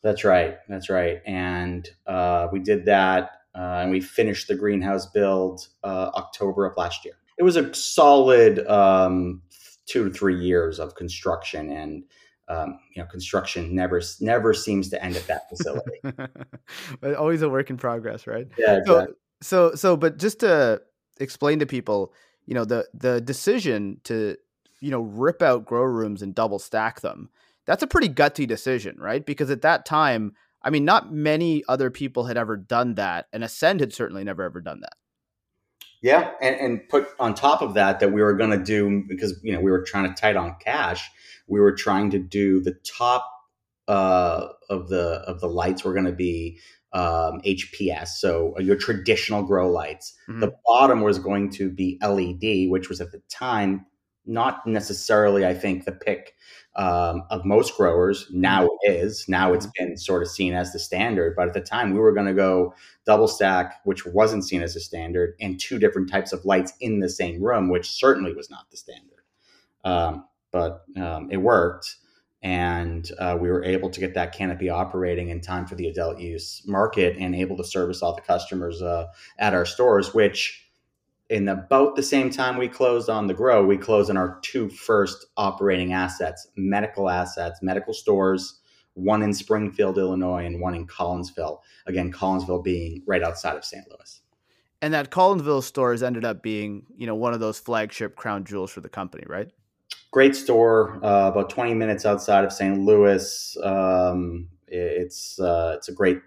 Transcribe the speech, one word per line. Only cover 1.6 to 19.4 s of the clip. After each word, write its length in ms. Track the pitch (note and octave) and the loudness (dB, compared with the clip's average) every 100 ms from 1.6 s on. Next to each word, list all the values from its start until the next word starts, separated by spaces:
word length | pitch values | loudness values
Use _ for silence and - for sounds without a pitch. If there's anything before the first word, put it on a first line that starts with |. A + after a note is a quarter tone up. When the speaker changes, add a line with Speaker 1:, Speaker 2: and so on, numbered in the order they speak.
| F2+ F2+ F2 _ - | -4 -6 -10 _ -6
Speaker 1:
uh, 420 | F#2 F2+ F2 E2+ | -2 0 0 0
we 80 | G2 | -4
did 240 | F#2+ G2+ | 0 0
that, 460 | F#2+ G2 F#2+ F#2 F2+ - _ | 4 4 6 2 -2 -14 _
uh, 260 | F2+ F2+ F2+ | -10 -6 -2
and 100 | F#2 | 0
we 120 | F#2 | 0
finished 440 | F#2 - A2 G2 - | -2 0 0 -2 -4
the 80 | |
greenhouse 520 | G2 G#2 G2+ G2 G2 F#2 | -2 0 0 -2 -4 -2
build, 640 | G#2+ G2+ F#2+ F#2 F2+ - _ | 0 2 2 0 -4 -18 _
uh, 280 | G2 F#2 F#2 | -8 -4 -4
October 520 | F#2+ - - G2+ F#2+ F#2+ | -6 -10 -6 -4 -2 -2
of 100 | - | -2
last 300 | F2 - - | -6 -6 -14
year. 80 | - _ - | -20 _ 2
It 60 | |
was 120 | F#3 E3 | 4 4
a 160 | C#3 | 0
solid, 920 | - - - D3 C#3+ C3 B2 A2+ F#2+ - | -4 -4 6 8 8 8 10 8 6 2
um, 760 | G#2 G2 F#2+ F#2 F#2 F2 F2 _ _ - _ - | 4 6 6 4 2 -2 -6 _ _ -20 _ -6
two 220 | B2+ G2+ | -2 -2
to 60 | |
three 260 | F2 G2+ F2+ | 0 -2 0
years 380 | F2+ F2 E2 D#2+ | 0 0 0 -4
of 160 | D#2 | -10
construction, 760 | - F2 - F#2 E2 - D#2+ D2+ | -10 -12 -8 -4 -4 -6 -10 -10
and, 340 | D2+ D#2 D2+ - _ _ _ - | -10 -10 -12 -16 _ _ _ -10
um, 300 | E2 D#2 - _ | -6 -6 -10 _
you 80 | - | -14
know, 60 | E2 | -14
construction 680 | F2+ F2 G2 - F2+ E2 | -12 -4 -4 -2 -8 -4
never 240 | F#2 F2+ F2+ | -2 0 -2
s-, 220 | E2+ - | -4 -6
never 340 | G#2+ A#2 A2 | 0 2 2
seems 340 | G#2+ - G2+ F#2+ | 0 0 -2 -2
to 140 | - | -6
end 120 | F2+ F2 | -6 -8
at 100 | - | -4
that 220 | E2 - | -6 -6
facility. 520 | E2+ - C#2+ - - | -10 -6 -6 -8 -12
Speaker 2:
<laughs> 280 | C#3 C3 C3 - C3 - _ - - C3+ | -12 -12 -16 -16 -20 -20 _ -18 -16 -10
But 140 | C#3 C#3+ | -6 -2
always 260 | D3+ E3 | 0 2
a 60 | D#3 | 0
work 200 | C3 C3+ | 0 -2
in 80 | B2+ | -4
progress, 500 | B2 A#2 A2+ G#2+ - | -4 -4 -6 -10 -8
right? 200 | A2+ C3 - | -10 -8 0
Speaker 1:
Yeah, 240 | A3 G3+ F#3+ | 2 4 6
Speaker 2:
So, 60 | |
Speaker 1:
exactly. 200 | E3+ - - _ _ | 4 4 -10 _ _